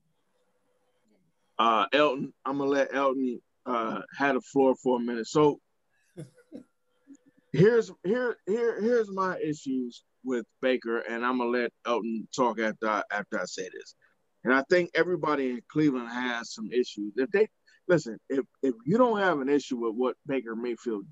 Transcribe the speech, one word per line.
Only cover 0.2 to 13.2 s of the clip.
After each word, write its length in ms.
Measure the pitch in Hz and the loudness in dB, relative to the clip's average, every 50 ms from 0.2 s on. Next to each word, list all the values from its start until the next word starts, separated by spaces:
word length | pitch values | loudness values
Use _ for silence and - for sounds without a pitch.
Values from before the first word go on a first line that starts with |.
| _ _ _ _ _ _ _ _ _ _ _ _ _ _ _ _ _ _ _ _ _ _ _ _ _ _ _ - | _ _ _ _ _ _ _ _ _ _ _ _ _ _ _ _ _ _ _ _ _ _ _ _ _ _ _ 0
uh, 260 | 110 117 113 107 98 - 131 | 2 4 4 4 2 2 4
Elton. 400 | 143 151 147 131 139 147 139 - _ - | 4 4 4 2 -2 -6 -10 -12 _ -8
I'm 100 | 127 139 | -6 -4
gonna 140 | 143 139 139 | -2 0 0
let 240 | 143 139 135 - 120 | 2 2 0 0 0
Elton, 440 | 135 139 135 131 135 131 127 117 - - _ _ _ - | 0 0 0 0 0 -2 -4 -4 -6 -12 _ _ _ -8
uh, 340 | 127 123 117 113 110 107 101 92 - - | -4 -2 -2 -2 -2 -4 -6 -10 -10 -6
have 180 | - 139 143 131 | -2 0 0 0
the 40 | 123 | 0
floor 340 | - - - 135 135 131 127 - - | -2 -2 2 4 4 4 4 2 0
for 140 | 127 123 | 0 0
a 40 | 120 | 0
minute. 260 | 120 117 120 117 110 | 0 -2 -4 -6 -6
So, 340 | - - 156 151 147 139 - _ _ _ _ _ _ _ _ _ _ _ 180 147 - _ _ - _ 330 254 - _ _ _ _ _ _ _ _ - 277 - _ _ _ _ _ _ - | -2 2 4 4 4 4 0 _ _ _ _ _ _ _ _ _ _ _ -18 -18 -18 _ _ -20 _ -20 -20 -20 _ _ _ _ _ _ _ _ -20 -20 -20 _ _ _ _ _ _ 4
here's, 380 | 151 180 220 240 226 214 180 175 _ - | 6 6 8 8 6 2 0 -4 _ -2
here, 320 | 175 226 247 254 247 - - - | -2 0 0 0 -2 -4 -6 -4
here, 340 | - 202 240 233 233 180 - | -4 -2 0 0 0 -2 0
here's 300 | 202 226 247 233 220 196 | 0 0 2 2 0 -2
my 280 | 190 190 190 185 180 - | -2 -4 -2 -2 -2 -2
issues 640 | 135 160 147 - - 139 131 127 123 120 117 - _ _ _ _ - | -4 -4 -4 -4 -4 -4 -4 -4 -4 -6 -8 -14 _ _ _ _ -6
with 200 | 127 127 120 110 - _ - | -4 -4 -4 -4 -6 _ -4
Baker, 380 | - 131 127 117 - 113 117 117 | 0 0 0 0 0 -2 -2 -2
and 240 | - - 117 117 120 | -2 -4 -6 -4 -2
I'm 140 | 123 127 127 | 0 0 0
gonna 120 | 120 120 | 0 0
let 220 | 120 123 120 113 - _ - | 0 0 -2 -2 -4 _ -4
Elton 400 | 113 120 113 101 113 113 110 - - - | -2 -2 -2 -2 -4 -6 -6 -8 -6 -2
talk 260 | - 127 120 107 110 | 0 0 0 0 0
after 280 | 113 107 101 - 110 110 | -2 -2 -2 -2 -2 0
I, 140 | 107 101 - - 101 | 0 0 -2 -2 -4
after 280 | 104 | -6